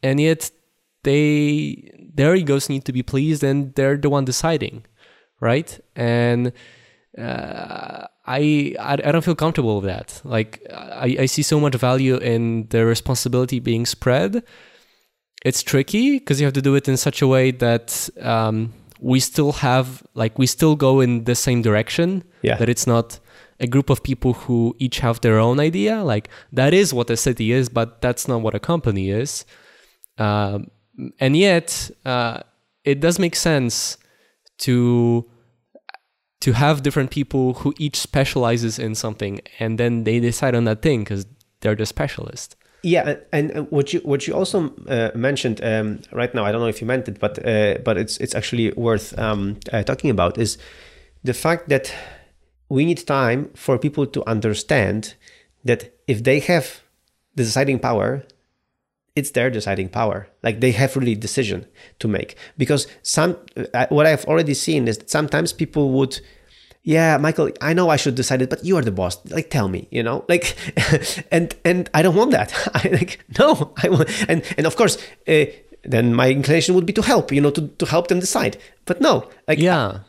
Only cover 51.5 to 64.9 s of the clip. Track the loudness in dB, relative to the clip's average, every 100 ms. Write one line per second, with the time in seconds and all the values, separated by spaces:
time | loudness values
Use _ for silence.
51.5 | -2 0 -2 -2 -14 -16 -20 _ _ _
52.5 | _ _ 0 0 0 0 0 2 0 -4
53.5 | -8 -2 0 0 -2 -4 -4 -2 -2 0
54.5 | -4 0 2 2 -2 -6 -18 -20 _ _
55.5 | _ -2 -2 -2 _ -4 -2 2 2 2
56.5 | 0 0 -12 _ _ _ _ _ -4 -2
57.5 | 0 0 0 0 0 0 -2 -10 _ _
58.5 | _ _ _ _ _ _ -6 -2 0 0
59.5 | -2 -4 -4 -4 -2 -2 -2 -10 _ -6
60.5 | 0 0 2 0 0 -2 -2 -4 -4 -4
61.5 | -4 -10 _ -20 _ -4 -2 -4 -12 -20
62.5 | -6 0 0 -2 -10 -4 0 0 -2 -10
63.5 | -12 -6 -2 0 4 4 2 0 0 0
64.5 | -2 0 0 0